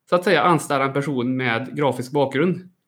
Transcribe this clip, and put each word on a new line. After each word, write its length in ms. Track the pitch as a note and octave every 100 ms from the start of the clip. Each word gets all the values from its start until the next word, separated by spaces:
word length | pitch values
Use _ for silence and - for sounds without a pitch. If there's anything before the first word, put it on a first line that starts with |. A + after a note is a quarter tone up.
| _
så 60 | F3+
att 80 |
säga, 180 | G3+ D#3
anställa 420 | F3+ D#3 - C#3+
en 80 | C3+
person 440 | C#3 D3+ C3 B2 C3
med 400 | B2+ A2+ - -
grafisk 360 | C#3+ B2 B2+
bakgrund. 560 | C#3+ C3+ C3 F3+ F3 - _